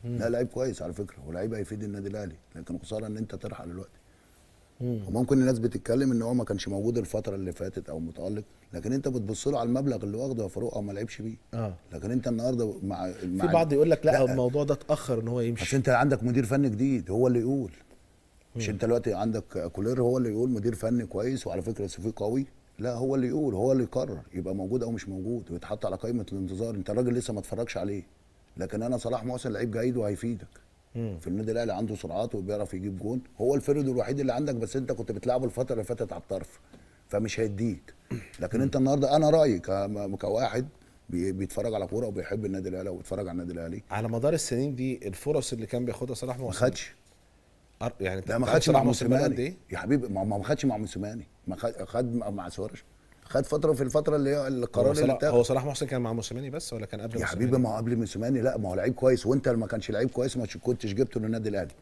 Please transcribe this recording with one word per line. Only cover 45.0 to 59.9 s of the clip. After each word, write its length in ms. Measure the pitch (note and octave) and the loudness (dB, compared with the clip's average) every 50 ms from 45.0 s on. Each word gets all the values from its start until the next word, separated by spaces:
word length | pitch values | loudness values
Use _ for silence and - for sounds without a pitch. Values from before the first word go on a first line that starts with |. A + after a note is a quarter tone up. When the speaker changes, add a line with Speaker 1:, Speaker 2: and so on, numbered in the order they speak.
| - G2+ | -4 -8
Speaker 1:
الفرص 440 | F#2 - - C#3+ D3+ D3+ B2 - - | -8 -6 -2 0 0 0 0 -2 -4
اللي 140 | A2+ A2+ | -6 -6
كان 180 | G#2 - A#2+ B2 | -4 -4 -2 -2
بياخدها 300 | A#2+ A2+ - C3 B2+ B2+ | -2 -4 -4 -4 -6 -6
صلاح 240 | - - B2+ B2+ B2 | -6 -6 -6 -6 -6
محسن 80 | C3 | -4
Speaker 2:
ما 60 | A#2+ G#2+ | -6 0
خدش. 420 | - A#2 B2+ G2 - - - - _ _ _ _ _ _ _ _ _ _ _ _ _ _ _ _ _ - | 4 4 4 4 2 -8 -12 -14 _ _ _ _ _ _ _ _ _ _ _ _ _ _ _ _ _ -6
Speaker 1:
أر-، 100 | A#2+ - - | -6 -4 -2
يعني 180 | G2 F#2 F#2 F#2+ | -2 -2 -2 -2
أنت 100 | F2+ - | -2 -2
Speaker 2:
لا، 100 | G#2+ A#2 | 0 0
ما 80 | B2 | 2
Speaker 1:
عارف 100 | - A#2 | 4 4
Speaker 2:
خدش 100 | E3 - | 4 6
Speaker 1:
صلاح 160 | D#3 - C#3 B2+ | 8 6 6 6
Speaker 2:
مع 60 | B2 | 6
Speaker 1:
محسن 200 | A#2+ - B2+ B2 | 4 2 2 4
بقاله 160 | B2+ C3 C#3+ | 4 4 4
قد 60 | B2 | 4
Speaker 2:
موسيماني. 260 | G#2+ - A#2+ D3 F#3 | 2 0 -2 -4 -4
Speaker 1:
إيه؟ 160 | - - _ - | -10 -12 _ -8
Speaker 2:
يا 60 | - | -6
حبيبي، 300 | - G#2+ C3+ C#3+ A#2+ A2+ | 0 2 2 2 2 0
ما، 160 | G2 F#2+ G2 | -2 -2 0
ما 200 | G#2 G#2 G2+ G2 | 0 0 -2 0
خدش 200 | G2+ D3 C#3+ - | 0 -2 2 2
مع 120 | C#3 A#2 | 2 2
موسيماني، 500 | G#2+ G#2+ G#2 - F#2 G2 G#2 A2 A#2 G#2 - _ _ _ | 2 -4 -6 -6 -6 -6 -6 -6 -10 -14 -14 _ _ _
ما 100 | - F#2 | -6 -6
خد، 160 | - - A#2 A2+ | -2 -2 -4 -4
خد 420 | - F#2+ F#2+ - A#2 B2+ B2 A#2 | -4 -10 -4 -2 0 0 0 0
مع، 160 | A#2+ A2 G#2 | -2 -2 -4
مع 180 | G2+ G2+ F2+ F2+ | -6 -6 -8 -8
سواريز. 300 | - - F#2+ A2 - - - - - _ _ _ - _ - | -6 -6 -8 -8 -8 -12 -18 -20 -20 _ _ _ -20 _ -20
خد 200 | - - B2+ C#3 | -2 0 0 0
فترة 260 | - - D3+ C#3+ D#3 D3 | 0 -2 2 4 2 2
في 100 | B2 C#3 | 4 0
الفترة 340 | B2+ - D3+ D3 - D3+ | 0 2 2 2 4 2
اللي 140 | D3+ C#3 C#3 | 2 2 2
هي 180 | C#3 C#3+ C#3 C3 | 2 0 0 -2
القرار 380 | C3+ B2+ A#2+ - - B2 A#2+ | 0 -2 -2 -2 2 4 4
Speaker 1:
هو 60 | C#3 C#3+ | 4 6
Speaker 2:
اللي 100 | - - | 6 4
Speaker 1:
صلاح، 140 | B2 C3 | 4 4
Speaker 2:
اتاخد. 180 | B2+ - D3+ C#3 | 4 4 6 6
Speaker 1:
هو 80 | A#2+ A#2+ | 6 6
صلاح 240 | - C3 C3 B2+ | 6 4 2 2
محسن 200 | D3 C#3 - D#3 | 0 -2 -2 -4
كان 140 | B2+ C#3 B2+ | -2 0 0
مع 120 | B2 A2+ A2+ | 0 0 0
موسيماني 380 | A#2 A#2 - A2+ A#2+ C#3 C3+ | -2 -4 -4 -6 -6 -8 -6
بس 220 | B2+ D#3 - - - | -6 -8 -8 -6 -6
ولا 140 | A#2 G#2+ | -6 -6
كان 140 | - - G#2+ | -6 -8 -8
قبل 140 | G#2 A#2 A2+ | -6 -6 -4
Speaker 2:
يا 60 | A#2+ | -2
Speaker 1:
موسيماني؟ 260 | G#2+ - - - A#2 | -2 -2 0 0 2
Speaker 2:
حبيبي، 160 | B2+ B2 C3 B2+ | 4 4 4 4
ما 60 | A2 | 2
هو 80 | A2 | 0
قبل 200 | A2 A2+ A#2 B2 | -2 0 0 0
موسيماني. 440 | A2+ A#2 G2+ - G2 A2 A#2+ C3+ B2+ | 0 0 -2 -2 -2 0 2 2 4
لا، 180 | A2 B2+ B2+ A2+ | 4 2 2 2
ما 100 | G#2+ F#2+ | -2 0
هو 60 | F2+ | 0
لعيب 200 | F#2+ F2+ A#2+ B2+ | 0 2 0 0
كويس، 320 | - - C3 B2+ - - | 4 4 6 6 6 4
وأنت 220 | G#2 C3 C#3 - C3+ | 2 2 2 4 2
ما 180 | B2 A#2 A2+ | 2 2 0
كانش 240 | G2+ - A2 G#2+ - | -2 -4 -6 -4 -2